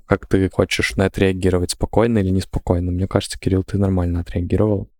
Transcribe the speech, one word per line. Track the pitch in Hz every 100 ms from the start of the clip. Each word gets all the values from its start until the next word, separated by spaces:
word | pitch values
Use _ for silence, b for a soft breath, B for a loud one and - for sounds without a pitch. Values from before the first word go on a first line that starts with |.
как | - 98 -
ты | 95 95
хочешь | - 95 - - -
на | 95
это | -
реагировать, | 95 92 90 90 90
спокойно | - - - 117 110
или | 92
неспокойно. | 95 - - - 87 90
Мне | 90 98
кажется, | 101 - -
Кирилл, | - 95
ты | - 98
нормально | 98 92 87 85
отреагировал, | - 101 87 95 107 101 101 _